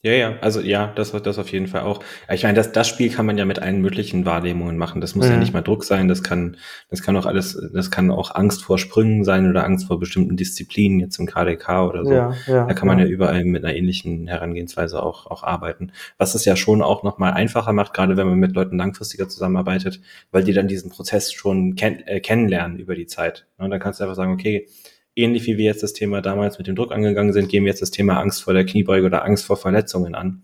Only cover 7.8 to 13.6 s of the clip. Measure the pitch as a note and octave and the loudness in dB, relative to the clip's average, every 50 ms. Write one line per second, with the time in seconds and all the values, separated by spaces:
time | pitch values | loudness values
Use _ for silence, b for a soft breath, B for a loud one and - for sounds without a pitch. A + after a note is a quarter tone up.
7.8 | F#2 - - F#2 F#2 F#2 - - - - - - G2 G2+ - - - - F#2+ F#2 | -4 -2 0 2 2 2 2 0 -4 -4 0 2 2 2 2 0 0 0 0 0
8.8 | - - - A2 A2+ A2 A2 G#2+ G2+ G2 F#2+ F#2 F#2+ F#2 F2+ F#2 - F#2 F#2+ F#2 | 0 2 2 2 4 4 4 2 2 4 4 4 4 4 4 2 2 2 0 0
9.8 | F#2 - F2+ E2+ F2 - - F#2+ F2+ - F#2 F2+ F#2 F#2 - - - _ - - | 0 -2 -2 -2 -2 -4 0 0 0 0 0 -2 -2 -6 -6 -10 -12 _ 0 2
10.8 | G#2 G2 G2 F#2 F2+ F#2 - - F2 E2 - E2+ F2 F2+ E2 - - - F2+ F#2 | 4 4 4 2 0 -2 -6 -6 -8 -4 0 0 0 0 0 -2 -2 0 2 2
11.8 | F#2 F2+ F2+ F2 E2+ C#3 C3+ B2+ A#2+ B2 B2+ B2+ - C3 C3 B2 A#2+ B2 F#2 F#2 | 2 0 0 -2 0 2 4 4 2 0 -4 -6 -2 2 2 2 4 2 0 0
12.8 | F#2+ F#2+ F#2 F#2 F#2 D#2 F2+ F#2 F#2+ D2 E2 F2+ F2 F2+ F2+ E2 | 2 4 6 6 4 4 4 2 2 2 2 2 2 2 0 0